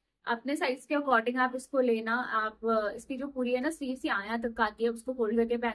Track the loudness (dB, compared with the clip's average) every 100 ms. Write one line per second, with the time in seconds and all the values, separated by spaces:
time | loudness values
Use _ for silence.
0 | _ _ -4 -4 -2 -2 0 -2 -2 0
1 | 4 4 4 2 2 0 -2 2 4 4
2 | 2 -2 0 0 -2 -2 0 2 0 -6
3 | -8 -8 -6 -4 0 0 0 -4 -6 -4
4 | -2 -2 -2 -4 -4 -2 -2 0 -2 -2
5 | -6 -2 0 2 2 0 -2